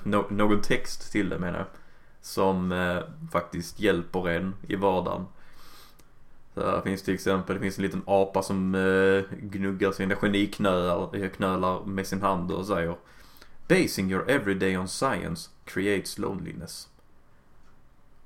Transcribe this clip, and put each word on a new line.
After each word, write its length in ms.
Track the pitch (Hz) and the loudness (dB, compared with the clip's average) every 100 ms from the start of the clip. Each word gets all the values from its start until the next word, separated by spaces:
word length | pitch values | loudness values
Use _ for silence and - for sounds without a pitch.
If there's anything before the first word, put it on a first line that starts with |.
no-, 300 | 104 104 - | 2 2 2
någon 300 | 101 104 104 | 4 6 6
text 500 | - 127 - - - | 6 2 2 -4 -2
till 160 | 107 92 | 0 0
det, 100 | 85 | -2
menar 200 | 90 80 | -2 -4
jag, 80 | - - - - - - | -6 -10 -20 -20 -20 -20
som, 520 | - - 95 92 92 | -8 2 4 4 0
eh, 260 | 90 90 90 82 - 82 | 0 0 0 -4 -12 -4
faktiskt 480 | 92 - 82 85 - | -4 -2 -8 -8 0
hjälper 480 | 104 87 85 92 90 | 2 2 0 -2 0
en 260 | 85 95 95 - | 0 -2 -6 -4
i 100 | 95 | 0
vardagen. 500 | 98 92 87 92 92 - - - - - - - - - - - - | 2 2 0 -4 -6 -12 -16 -14 -14 -16 -20 -20 -20 -20 -20 -18 -14
Där 260 | - 98 95 | -4 0 0
finns 220 | 95 95 | 0 -2
till 120 | - | -2
exempel, 420 | 95 - 95 90 95 | 0 2 0 0 -2
det 60 | |
finns 160 | 98 92 | -4 -2
en 40 | |
liten 200 | 98 95 - | -2 -2 2
apa 360 | 98 95 95 | 4 4 0
som, 320 | - 98 95 | 0 0 0
eh, 640 | 95 95 95 95 98 95 - | 2 4 6 6 4 2 -8
gnuggar 540 | 104 95 98 95 98 | -8 -4 -2 2 0
sina 240 | 95 95 98 | 2 0 2
geniknölar, 1000 | 104 101 101 - 101 90 87 87 92 101 | 2 2 0 2 2 4 2 0 -2 -4
eh, 140 | 95 | -6
knölar 540 | - 98 92 92 92 | -2 -2 0 0 -2
med 220 | 98 98 95 | -4 -4 -2
sin 160 | 95 | 0
hand 300 | 98 92 87 | 0 0 0
och 140 | 90 95 | -4 0
säger: 300 | 92 85 87 - - - - - - - | 0 0 -4 -12 -20 -20 -20 -20 -16 2
"Basing 420 | 185 139 - 95 | 2 4 0 0
your 200 | 92 104 | 0 2
everyday 480 | 139 101 95 95 92 | 2 2 0 0 0
on 100 | 92 | -4
science 640 | - 135 98 87 85 - - | -2 -2 -2 -4 -8 -12 -20
creates 540 | - - 98 98 - - | -8 -2 2 0 -2 -6
loneliness." 720 | 101 95 85 - 80 - - - - - - - _ - - - - - - - | -6 -6 -8 -10 -12 -14 -18 -20 -20 -20 -20 -20 _ -20 -20 -20 -20 -20 -20 -20